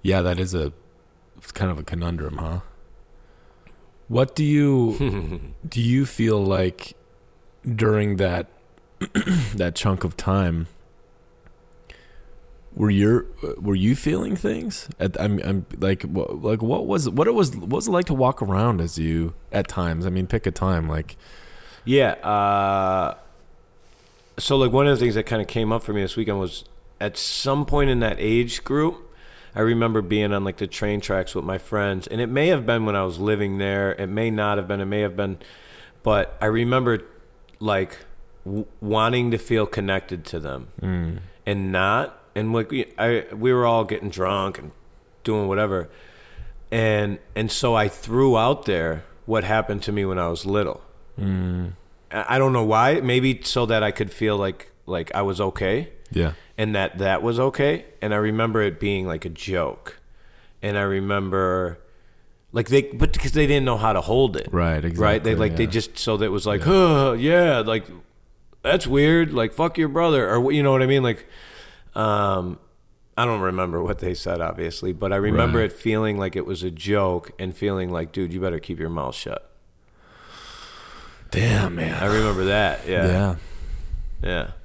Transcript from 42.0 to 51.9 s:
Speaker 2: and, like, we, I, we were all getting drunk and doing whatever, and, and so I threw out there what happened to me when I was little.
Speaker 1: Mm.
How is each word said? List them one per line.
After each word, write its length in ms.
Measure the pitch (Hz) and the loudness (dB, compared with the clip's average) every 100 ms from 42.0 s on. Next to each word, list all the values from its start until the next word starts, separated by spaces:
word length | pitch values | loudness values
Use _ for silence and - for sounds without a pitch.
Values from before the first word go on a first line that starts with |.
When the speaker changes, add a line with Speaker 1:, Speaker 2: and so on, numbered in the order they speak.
| 143 - _ | -2 -10 _
Speaker 2:
and, 160 | 101 110 | -4 -2
like, 180 | 113 110 | -2 -2
we, 140 | 135 - - | -4 -6 -2
I, 280 | 113 117 - | 0 0 -2
we 180 | 104 123 | -2 2
were 120 | 123 120 | 4 4
all 160 | 117 | 2
getting 260 | 101 104 98 | 0 -4 -6
drunk 480 | 92 92 98 95 - | -2 0 0 -2 -6
and 140 | 73 - - - _ - | -16 -20 -20 -20 _ -8
doing 240 | - 107 101 | -4 -2 0
whatever, 420 | 98 107 95 80 - - - - - - - - | 0 0 -2 -4 -14 -20 -20 -20 -14 -14 -14 -6
and, 480 | 113 110 104 101 101 - | 0 2 2 0 -4 -8
and 160 | 101 110 | -6 -4
so 240 | - 127 | 0 2
I 140 | 113 104 | 2 2
threw 460 | - - 120 135 113 | -2 -2 4 6 6
out 280 | 117 143 | 4 2
there 380 | - 90 80 78 - - - | 0 0 0 -4 -10 -16 -2
what 160 | 110 | -2
happened 400 | 95 110 104 101 | 2 0 0 -4
to 80 | - | -4
me 140 | 104 | -2
when 120 | 98 90 | -2 -2
I 120 | 85 | -2
was 160 | 85 95 | -4 -2
little. 340 | 104 87 - - - - - | 0 -2 -6 -14 -20 -16 -6
Speaker 1:
Mm. 540 | 98 92 90 90 90 90 - | -2 0 -2 -2 -6 -10 -20